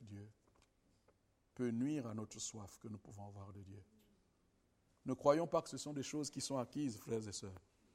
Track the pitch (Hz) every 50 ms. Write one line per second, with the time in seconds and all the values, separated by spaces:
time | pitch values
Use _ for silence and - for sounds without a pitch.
0 | 120 104 104 101 104 107 - _ _ - - - - - _ _ _ _ _ _
1 | _ - - _ _ _ _ _ _ _ - - 127 120 113 117 127 147 151 147
2 | 120 117 107 110 107 - - 110 - - - 110 101 95 - - - 113 107 101
3 | - - - 101 101 104 101 101 98 101 95 101 98 95 98 101 - - - -
4 | - - - - _ _ _ _ _ _ _ _ _ _ _ _ _ _ _ _
5 | - 135 127 - - 143 147 160 170 - - 160 151 - 139 131 - 151 147 139
6 | 123 - - 151 147 - - 143 - - 139 131 120 - - 143 151 131 107 101
7 | - - 117 110 110 104 95 - - 98 92 - - _ _ _ - -